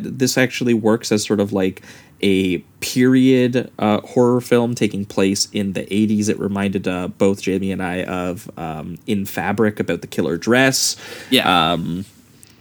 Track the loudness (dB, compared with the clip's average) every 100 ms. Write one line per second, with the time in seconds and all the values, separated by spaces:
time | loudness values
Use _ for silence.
0 | -4 -2 0 2 0 0 0 2 2 0
1 | 0 -2 0 0 0 0 0 -2 -12 -20
2 | -20 -2 2 2 2 -2 -6 _ -6 2
3 | 4 6 6 6 4 0 -4 -2 0 0
4 | 0 2 4 2 2 2 2 0 -2 -2
5 | -4 0 0 0 -2 -4 -4 -4 -4 0
6 | 2 2 0 -2 -2 -2 -2 -2 -4 -4
7 | -6 0 0 0 -2 -2 -2 -4 -4 -4
8 | -4 -4 -4 -6 -12 -12 -10 -8 -10 -12
9 | -4 -4 -4 -4 -4 0 0 0 -4 -4
10 | -6 -4 -2 -2 2 4 4 2 -2 -4
11 | -12 -18 -2 0 4 4 2 0 -4 -6
12 | -10 _ _ _ -20 _